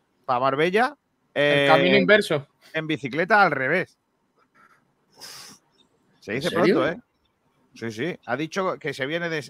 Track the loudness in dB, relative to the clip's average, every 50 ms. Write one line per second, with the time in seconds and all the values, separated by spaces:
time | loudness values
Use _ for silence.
0 | _ _ _ _ -6 -4 -2 0 0 0 2 2 0 2 2 2 0 0 -4 _
1 | _ _ _ _ _ _ -2 0 2 2 4 4 4 6 4 4 4 4 4 4
2 | 6 6 4 4 4 0 -4 -4 -4 _ _ _ _ -10 -8 -8 -4 -4 -6 -6
3 | -6 -6 -4 -4 0 2 4 4 4 4 2 0 -2 -2 -2 -2 -4 -6 _ _
4 | _ _ _ _ _ _ _ _ _ _ _ _ _ _ _ _ _ _ _ _
5 | _ _ _ -20 -20 -20 -20 -20 -20 -20 -20 _ _ _ _ _ _ _ _ _
6 | _ _ _ _ -10 -8 -6 -4 -4 -2 0 2 2 2 2 2 0 -2 -4 -8
7 | -14 _ _ _ _ _ _ _ _ _ _ _ _ _ _ -10 -10 -10 -6 -6
8 | -6 -6 -8 -8 -8 -8 -6 -6 -6 -6 -6 -4 -4 -4 -6 -6 -8 -8 -6 -6
9 | -6 -6 -4 -6 -6 -6 -6 -8 -8